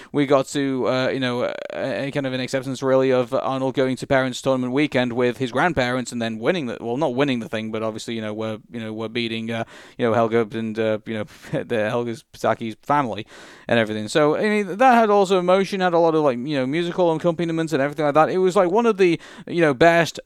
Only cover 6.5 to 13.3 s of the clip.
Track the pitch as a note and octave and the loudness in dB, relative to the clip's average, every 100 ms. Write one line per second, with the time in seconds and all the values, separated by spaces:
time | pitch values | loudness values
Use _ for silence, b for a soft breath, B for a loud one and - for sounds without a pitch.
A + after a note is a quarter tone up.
6.5 | F#3 B2+ - A#2 B2+ D#3 B2 C#3+ B2 G#2+ | -2 -4 -6 -6 -2 -2 0 0 -2 -4
7.5 | A2 A2 A2 A2 A2 - A2+ G#2+ G#2+ A2 | -6 -6 -6 -6 -6 -8 -6 -6 -6 -6
8.5 | A2 - A#2 A2 A2 A2+ A#2 A2+ A2+ A2+ | -8 -12 -12 -10 -8 -6 -4 -4 -4 -6
9.5 | A#2 A2+ B B B A#2+ A2+ A2+ A#2 G#2+ | -6 -8 B B B 0 2 2 2 0
10.5 | A2+ A2+ G#2+ A2 G#2+ A2+ A2 G#2 - - | -4 -4 -2 -2 -2 -4 -8 -8 -14 -8
11.5 | C#3+ F2 A#2 G#2+ A#2+ A#2+ A2+ - - A2+ | -8 -4 -2 -2 -2 -4 -8 -14 -4 -2
12.5 | A2 A2+ G#2+ - C#3+ B2+ G2+ A2 | -2 -4 -8 -2 0 0 -6 -12